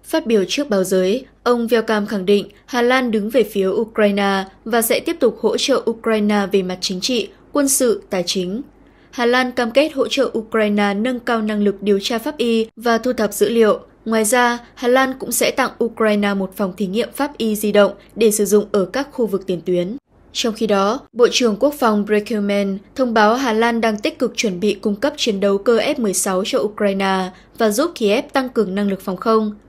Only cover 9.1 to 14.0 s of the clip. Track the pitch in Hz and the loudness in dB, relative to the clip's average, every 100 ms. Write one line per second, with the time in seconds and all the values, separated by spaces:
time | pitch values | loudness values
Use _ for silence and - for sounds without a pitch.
9.1 | - 233 247 247 240 233 247 311 277 220 | -2 0 2 0 -2 0 2 2 0 -2
10.1 | - 240 226 214 226 214 208 202 202 240 | 0 -2 -2 -4 0 2 2 0 0 -4
11.1 | 247 247 226 214 208 202 196 196 196 196 | -4 -2 -2 -2 0 0 0 0 0 0
12.1 | 233 285 302 240 226 220 - 240 233 254 | -4 -4 -2 0 0 -2 -4 0 0 0
13.1 | 247 208 - 208 233 214 - - _ | 0 -2 0 0 4 4 2 -4 _